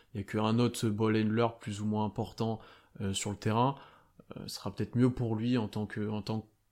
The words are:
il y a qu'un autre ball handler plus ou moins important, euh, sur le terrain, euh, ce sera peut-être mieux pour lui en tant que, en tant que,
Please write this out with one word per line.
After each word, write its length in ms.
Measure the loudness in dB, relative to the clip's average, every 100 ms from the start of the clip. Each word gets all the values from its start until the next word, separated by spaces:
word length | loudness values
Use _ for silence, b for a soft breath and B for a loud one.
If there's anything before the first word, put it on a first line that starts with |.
| B
il 40 | -10
y 60 |
a 0 |
qu'un 360 | -4 0 2 4
autre 280 | 4 2 0
ball 300 | 2 4 4
handler 300 | 4 4 2 0
plus 220 | -8 -4
ou 40 | -2
moins 200 | 0 0
important, 540 | -2 -6 -4 -4 -4 B B B -6
euh, 100 | -4
sur 180 | -2 -4
le 60 | -4
terrain, 360 | 0 2 2 0 B B B B -16 -12
euh, 40 | -12
ce 120 | -10
sera 140 | -8
peut-être 240 | -6 -2 2
mieux 140 | 2
pour 260 | 2 -2 -2
lui 220 | 0 0
en 100 | -2
tant 200 | -4 -6
que, 200 | -4 -4
en 140 | -4
tant 200 | -4 -6
que, 60 | -8 _ _